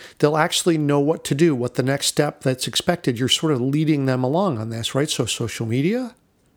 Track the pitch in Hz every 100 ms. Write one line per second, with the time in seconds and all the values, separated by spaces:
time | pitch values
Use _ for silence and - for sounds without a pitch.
0 | - - 147 156 165 - - 165 147 143
1 | 143 175 - 139 170 131 123 - 127 139
2 | - - 147 - 135 131 - - - 175
3 | - 117 123 - 160 135 127 147 156 151
4 | 135 127 127 160 202 120 110 113 117 135
5 | 151 - 117 - 117 - 113 120 151 233
6 | 247 - _ _ _